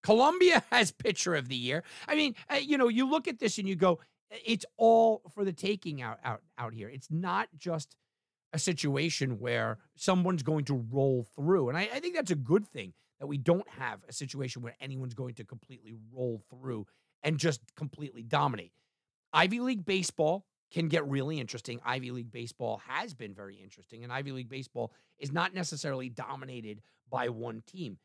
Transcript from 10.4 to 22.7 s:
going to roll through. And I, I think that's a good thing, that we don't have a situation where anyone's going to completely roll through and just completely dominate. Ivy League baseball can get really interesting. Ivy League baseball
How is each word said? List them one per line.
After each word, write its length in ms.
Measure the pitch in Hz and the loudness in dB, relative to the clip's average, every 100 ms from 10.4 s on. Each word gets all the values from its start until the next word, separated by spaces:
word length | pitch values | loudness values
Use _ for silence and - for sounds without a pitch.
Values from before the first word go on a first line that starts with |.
going 220 | 131 156 | 0 0
to 100 | 139 | 0
roll 500 | 139 113 135 139 127 113 - | -2 0 2 4 2 -2 -4
through. 320 | 147 190 127 | 2 4 4
And 100 | 151 | 0
I, 100 | 208 | -2
I 60 | 254 | -4
think 160 | 349 349 | -4 -2
that's 160 | 214 | 0
a 40 | 165 | 0
good 300 | 120 190 208 | 4 2 2
thing, 280 | 139 95 - _ _ | -10 -12 -14 _ _
that 80 | 143 | -8
we 100 | 143 | -2
don't 300 | 123 175 202 | 2 2 2
have 320 | - 127 101 - | -8 -8 -8 -12
a 40 | |
situation 480 | - 135 135 135 123 | -12 -10 -6 -8 -8
where 140 | 120 - | -12 -10
anyone's 340 | 135 131 131 | -10 -8 -8
going 200 | 117 127 | -8 -10
to 100 | 113 | -10
completely 500 | 110 120 _ 127 110 113 110 | -16 -18 _ -20 -18 -18 -16
roll 300 | 127 127 113 - | -4 -4 -4 -10
through 360 | 123 131 113 101 _ _ _ | -14 -8 -8 -8 _ _ _
and 160 | 147 156 | -2 2
just 220 | 165 139 _ - | 0 0 _ -10
completely 480 | 147 - 147 120 | -10 -8 -12 -12
dominate. 480 | 113 143 143 117 87 _ _ _ _ _ _ | 0 2 2 0 -8 _ _ _ _ _ _
Ivy 280 | 156 185 233 | 4 4 4
League 240 | 247 240 | -2 -2
baseball 640 | 170 190 175 - 156 185 _ _ _ | 0 0 -2 0 0 0 _ _ _
can 160 | 170 165 | -2 0
get 180 | 160 143 | 0 0
really 320 | 139 135 156 | -2 -2 -4
interesting. 420 | 123 117 - 120 | -6 -10 -10 -8
Ivy 260 | 120 131 123 | -4 -4 -4
League 220 | 123 117 | -8 -10
baseball 480 | 120 117 - 120 | -10 -12 -6 -6